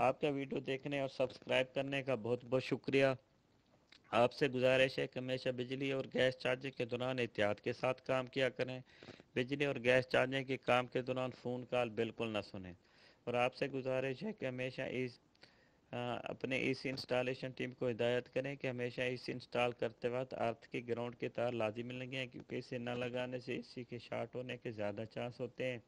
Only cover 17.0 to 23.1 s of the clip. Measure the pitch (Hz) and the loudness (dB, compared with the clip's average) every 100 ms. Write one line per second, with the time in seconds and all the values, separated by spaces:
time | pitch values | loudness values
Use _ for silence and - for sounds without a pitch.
17 | - 123 127 127 131 127 127 - 127 113 | 0 0 2 -2 -6 -4 -6 -2 -2 2
18 | 120 123 - 131 139 143 135 123 123 123 | 2 2 0 -2 -2 -4 -4 -2 -4 -2
19 | 127 127 - 123 - 120 123 - 117 - | -2 -2 -6 -8 -2 2 2 2 -4 -2
20 | 120 123 131 - 113 113 - 131 120 117 | -2 -2 -4 -2 -2 -2 -6 -8 -4 -2
21 | 120 120 127 123 120 117 107 110 120 127 | -4 -4 -4 -2 0 0 0 -2 -6 -8
22 | 127 131 123 - - 127 - 127 120 120 | -6 -6 -6 -8 -8 -8 -6 -6 -4 -2
23 | 123 | -2